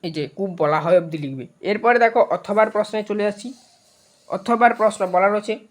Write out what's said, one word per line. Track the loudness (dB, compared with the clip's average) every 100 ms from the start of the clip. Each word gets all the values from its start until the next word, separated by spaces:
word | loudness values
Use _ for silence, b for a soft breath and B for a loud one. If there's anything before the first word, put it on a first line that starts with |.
| -6
এই | -6
যে | -8 -6
কূপ | -8 -2
বলা | 0 0
হয় | 4 2
অবধি | 2 -8
লিখবে। | -8 -10 -14 _ -4
এরপরে | 0 2 4
দেখো | 4 4 0 0
অথবার | -2 2 2
প্রশ্নে | 0 -4 -6 -4
চলে | -2 -2
আসছি। | -4 -14 -16 _ _ _ _ _ _ _ -8
অথবার | -2 2 4 4
প্রশ্ন | 0 0 -2
বলা | 2 2
রয়েছে | 0 -4 -10 -10